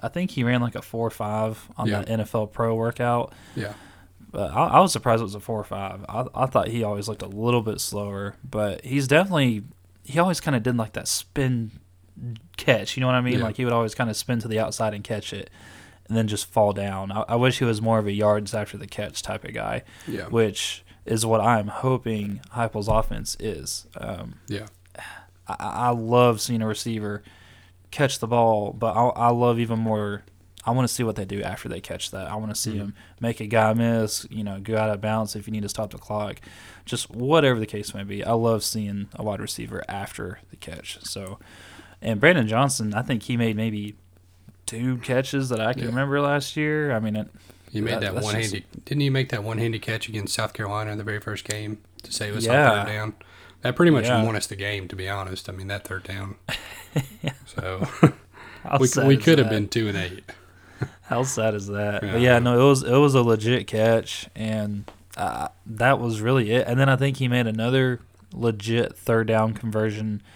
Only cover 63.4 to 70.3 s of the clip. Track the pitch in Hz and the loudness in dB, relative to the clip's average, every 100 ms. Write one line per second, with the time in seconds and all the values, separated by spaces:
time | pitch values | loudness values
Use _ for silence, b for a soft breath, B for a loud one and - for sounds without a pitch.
63.4 | 107 123 - 107 113 113 - - - - | 2 0 0 2 4 4 2 -8 -12 -8
64.4 | 110 110 104 104 - - - - 92 58 | -4 -4 -4 -6 -10 -18 -18 -6 -6 -4
65.4 | - - - 107 120 135 120 107 110 135 | -8 -10 -14 0 4 4 2 -2 2 2
66.4 | 107 120 - 123 135 127 139 131 131 123 | 4 2 2 4 4 4 2 0 0 2
67.4 | 113 110 117 135 127 123 - _ - - | 2 0 2 4 2 0 -8 _ -18 -2
68.4 | 117 110 104 117 - - - 113 110 110 | 0 0 0 0 0 -2 0 2 4 4
69.4 | 110 107 117 107 110 104 110 104 B | 2 0 -4 0 0 -2 -4 -6 B